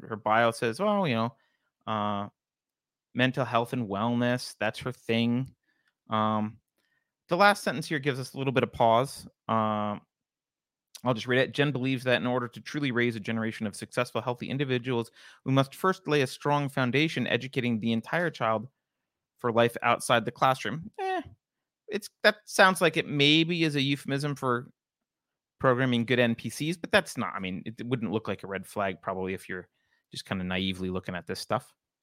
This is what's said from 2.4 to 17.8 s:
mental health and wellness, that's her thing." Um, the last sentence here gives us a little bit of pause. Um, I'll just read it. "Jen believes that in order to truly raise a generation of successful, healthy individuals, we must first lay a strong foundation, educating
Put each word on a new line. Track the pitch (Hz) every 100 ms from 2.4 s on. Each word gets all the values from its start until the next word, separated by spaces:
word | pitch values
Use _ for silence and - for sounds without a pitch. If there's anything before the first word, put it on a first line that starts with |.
| _ _ _ _ _ _ _
mental | 123 127 139
health | 117 117 120
and | 127 107
wellness, | 98 117 120 123 123 - -
that's | 107 -
her | 127
thing." | - - 113 117 123 131 - _ _ _ _ -
Um, | 110 107 107 107 - _ _ _ _ _ _ -
the | 175
last | 202 202
sentence | 202 151 -
here | 156
gives | 139 131
us | 123
a | 135
little | 135
bit | 139
of | 117
pause. | - 113 113 139 - - _ -
Um, | 113 107 107 104 104 _ _ _ _ _ _ _ _ _ - 123
I'll |
just | 117 117
read | 127
it. | 127
"Jen | - 143
believes | 131 131 131
that | 127 120
in | 123
order | 123 120
to | 113
truly | - 147 143
raise | 117 120
a | 113
generation | 101 113 110 - 107
of | -
successful, | - - 123 113
healthy | 127 123 -
individuals, | 135 139 127 123 120 113 - - -
we | -
must | 135 135
first | - 190 185 -
lay | 151
a | 127
strong | - 147 147 139
foundation, | 139 127 127 160 - 120
educating | 120 131 135 120 113